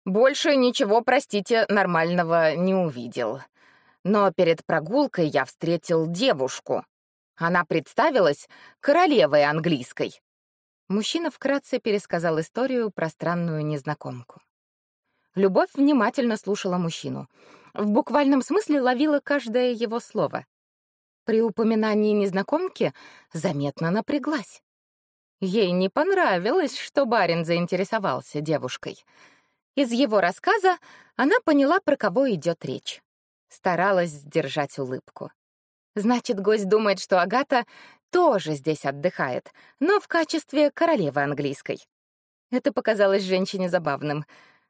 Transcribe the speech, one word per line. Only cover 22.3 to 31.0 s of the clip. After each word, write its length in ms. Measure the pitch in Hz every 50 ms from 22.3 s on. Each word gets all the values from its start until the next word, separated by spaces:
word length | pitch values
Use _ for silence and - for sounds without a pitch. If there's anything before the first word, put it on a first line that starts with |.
| 175 190 196 - 285 320 370 370 - - 214 147 - - - - - - _ _
заметно 580 | - 165 147 190 151 143 139 143 - - 165 165
напряглась. 720 | 180 220 226 - 294 294 254 302 311 269 - - - - _ _ _ _ _ _ _ _ _ _ _ _ _ _ _ -
Ей 320 | 190 190 180 233 202 175
не 160 | 175 180 185 196
понравилось, 880 | - 277 311 381 392 370 339 247 196 175 175 220 302 381 320 254 - -
что 260 | - - - 285 277
барин 400 | 220 240 220 185 170 165 170 165
заинтересовался 960 | 160 170 175 175 - 190 175 190 - - 220 190 170 131 131 - - - 147
девушкой. 640 | 151 156 156 135 123 127 - - - 139 - - _ _ _ _ - - _ _ _ _ _ _ _ _ -
Из 160 | 269 285 233
его 300 | 233 233 285 226 214 202
рассказа 580 | 180 175 190 - - 349 440 440 359 381 359 - _ - - -